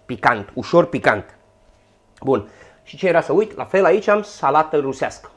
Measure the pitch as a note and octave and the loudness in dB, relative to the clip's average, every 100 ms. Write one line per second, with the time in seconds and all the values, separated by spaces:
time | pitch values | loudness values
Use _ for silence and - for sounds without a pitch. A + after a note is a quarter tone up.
0 | - A#2 - A2+ G2 - - E3+ - C3 | -14 -4 0 -2 -4 -10 0 2 2 0
1 | C3 G#2 - - _ _ _ _ _ _ | 0 0 -2 -18 _ _ _ _ _ _
2 | _ _ C3 A#2+ G2 - - _ - C#3+ | _ _ -2 -2 -2 -16 -20 _ -20 -6
3 | F#3 E3 D3+ D#3 G#3+ - A#2+ F#3+ F3+ G#3 | 0 0 2 0 -2 -4 -4 0 2 2
4 | G#3 G#3 G3+ - C#3 D3 D#3 D3 C3+ C3+ | 2 0 -2 -6 0 0 2 0 -2 -4
5 | A2 - - | -6 -8 -20